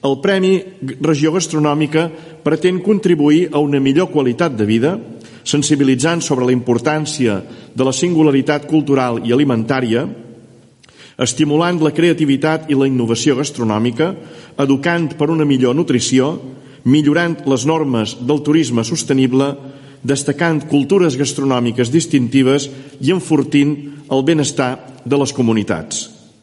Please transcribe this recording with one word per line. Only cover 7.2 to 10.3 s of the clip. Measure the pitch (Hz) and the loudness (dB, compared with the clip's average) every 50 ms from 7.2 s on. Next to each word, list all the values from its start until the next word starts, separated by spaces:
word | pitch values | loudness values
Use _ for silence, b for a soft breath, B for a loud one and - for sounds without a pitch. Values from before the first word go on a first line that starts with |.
| 127 113 101 95 - B B B B B | 0 0 0 -2 -6 B B B B B
de | B 117 131 | B -2 -2
la | 131 127 | 0 0
singularitat | - 180 175 180 156 156 151 139 139 131 143 151 147 147 | 0 -2 0 2 4 4 4 4 2 2 0 -2 -2 -2
cultural | 147 156 156 143 131 139 135 127 123 117 113 | 0 0 0 2 2 0 0 2 0 -2 -4
i | 87 113 | -2 0
alimentària, | 117 135 147 139 123 113 120 123 139 131 127 113 110 120 151 196 220 - - - | 2 2 2 2 0 -2 0 -2 -2 -2 0 0 0 -2 -2 -4 -10 -12 -18 -20